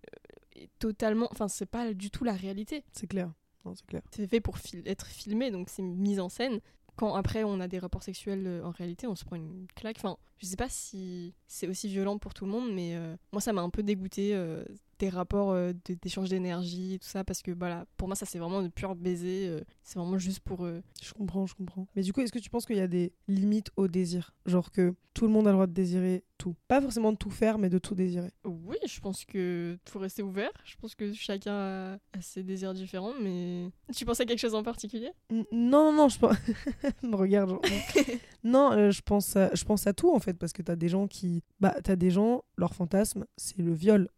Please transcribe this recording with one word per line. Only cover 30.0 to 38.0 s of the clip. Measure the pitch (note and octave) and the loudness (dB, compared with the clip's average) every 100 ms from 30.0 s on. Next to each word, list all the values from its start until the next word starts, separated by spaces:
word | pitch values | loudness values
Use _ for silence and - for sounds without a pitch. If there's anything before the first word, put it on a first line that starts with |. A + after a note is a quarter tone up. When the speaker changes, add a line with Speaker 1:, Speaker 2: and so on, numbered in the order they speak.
| F#3+ - | -8 -6
Speaker 1:
ouvert. | G3 F#3+ B3 - - | -6 -4 -4 -6 -20
Je | - | -16
pense | A3+ - | -16 -8
que | G#3 | -8
chacun | G#3 - G3 G3+ | -6 -6 -6 -4
a... | G3+ G3 F#3+ F#3+ | -4 -4 -6 -8
a | G3 _ G3 | -12 _ -12
ses | E3+ - | -10 -10
désirs | F#3+ F#3+ F#3+ | -6 -6 -4
différents, | F#3+ F#3 F#3 G3 C#4 | -6 -8 -6 -6 -4
mais | G3+ F3+ F3 F3+ F3+ - - A#3+ | -4 -2 -4 -6 -8 -12 -12 -6
tu | A3+ | -2
penses | A#3+ | 0
à | A#3+ | 2
quelque | A#3+ | 2
chose | A#3+ G#3+ | 0 0
en | |
particulier ? | A3 A3+ G#3 A3 A#3+ - _ | -2 -6 -8 -8 -8 -12 _
Speaker 2:
N-, | A3+ - | -2 0
non, | A3+ A#3+ C#4+ D#4 | 2 8 8 8
non, | |
non, | D4+ C#4+ | 8 8
je | - | 8
pense | A3+ G#3+ - G#3+ D4 | 6 6 2 -4 -4
<laughs> | - C#4+ - | -4 -4 -2
me | A#3+ G#3 | -2 2
regarde, | F#3+ G3+ F#3+ | 6 6 4
genre. | F#3 | 2
Speaker 1:
<laughs> | F4+ - - - | 0 0 4 4